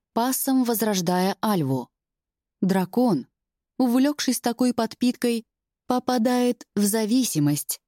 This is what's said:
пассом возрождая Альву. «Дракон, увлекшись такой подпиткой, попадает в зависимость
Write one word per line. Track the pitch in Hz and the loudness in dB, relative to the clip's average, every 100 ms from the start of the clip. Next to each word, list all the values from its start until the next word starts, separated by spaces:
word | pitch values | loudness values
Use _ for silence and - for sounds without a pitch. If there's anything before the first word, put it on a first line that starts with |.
| _ | _
пассом | - 247 262 - 262 | -4 -2 -2 0 0
возрождая | 240 226 220 196 175 180 185 196 | 0 0 -2 -2 0 0 0 -2
Альву. | 220 196 139 131 120 _ _ _ _ _ _ _ | -2 0 0 -2 -6 _ _ _ _ _ _ _
«Дракон, | 190 190 180 - 247 156 117 _ _ _ _ - | 0 0 0 0 2 0 -4 _ _ _ _ -2
увлекшись | 254 247 277 294 - 240 | 0 2 2 0 -4 -2
такой | 240 233 247 | -2 0 0
подпиткой, | 240 226 - 247 240 247 233 - _ _ _ - | 0 -4 -2 -2 0 -2 -4 -6 _ _ _ -4
попадает | 247 247 254 226 247 247 247 - | -4 0 0 2 2 0 -2 -6
в | - 202 | -2 0
зависимость | 220 214 247 240 156 147 147 - - | 0 0 0 0 0 0 0 -4 -12